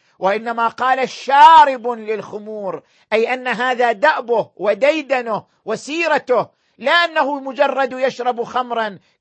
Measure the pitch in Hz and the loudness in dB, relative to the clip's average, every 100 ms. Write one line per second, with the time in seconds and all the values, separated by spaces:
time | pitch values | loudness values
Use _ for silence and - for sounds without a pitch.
0 | _ _ 185 214 233 233 226 - 254 262 | _ _ -2 -2 -4 -4 -4 -2 0 0
1 | 247 - - 277 311 320 294 254 233 233 | -2 -6 0 8 10 10 8 2 -6 -8
2 | 214 220 - 208 208 214 196 156 _ _ | -8 -8 -8 -14 -12 -10 -10 -10 _ _
3 | _ 220 240 254 254 220 254 247 240 214 | _ 0 0 -2 -4 -2 -2 0 0 2
4 | 294 294 240 233 - - 202 202 269 311 | 2 0 -2 -2 -2 -4 -2 2 0 0
5 | 262 262 233 196 - _ - 220 - 320 | -2 -4 -2 -8 -8 _ -8 -8 -6 -4
6 | 330 285 - 240 - _ _ _ 247 339 | -2 -2 0 -2 -2 _ _ _ -2 0
7 | 339 320 277 285 269 240 277 262 269 254 | 0 -2 -2 -4 -8 -2 -2 0 -4 -2
8 | 262 - 247 233 233 247 247 233 214 185 | -4 -2 -6 -4 -4 -6 -4 -6 -6 -10
9 | _ _ | _ _